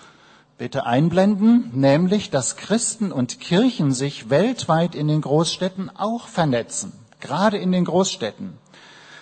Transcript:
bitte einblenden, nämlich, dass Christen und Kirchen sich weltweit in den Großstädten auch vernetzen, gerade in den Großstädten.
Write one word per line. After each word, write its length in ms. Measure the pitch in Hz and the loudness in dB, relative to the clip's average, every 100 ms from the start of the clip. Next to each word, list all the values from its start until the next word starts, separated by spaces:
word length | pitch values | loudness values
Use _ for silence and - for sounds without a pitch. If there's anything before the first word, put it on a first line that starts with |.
| - - - _ _ - | -20 -20 -20 _ _ -12
bitte 280 | 120 139 - | -8 -6 0
einblenden, 840 | 139 165 175 196 196 220 240 - | 2 4 4 2 4 4 4 2
nämlich, 560 | 127 135 147 180 208 - | 2 4 4 2 0 -2
dass 260 | 139 - - | -4 -4 -6
Christen 560 | - 226 - - 196 | -4 -2 -2 -4 -4
und 280 | - 123 - | -2 -4 -6
Kirchen 520 | - 175 254 - 143 | -2 2 2 2 0
sich 380 | 127 143 - 113 | 0 -4 -6 0
weltweit 680 | 143 226 240 - 160 175 151 | 2 2 -2 0 0 0 -2
in 120 | 151 | -2
den 140 | 151 | 0
Großstädten 720 | 139 151 160 - 185 190 185 - | 0 0 0 -2 -6 -6 -12 -6
auch 320 | 208 233 - | -6 -6 -6
vernetzen, 680 | - 156 120 107 - 98 - - - | -2 0 0 -2 -8 -12 -14 -20 -18
gerade 380 | - 147 208 202 | -6 0 2 2
in 140 | 185 | 0
den 140 | 180 175 | 0 2
Großstädten. 720 | 170 190 - 107 - 98 - _ - - - - - | 2 0 -2 -8 -8 -12 -14 _ -20 -20 -20 -20 -20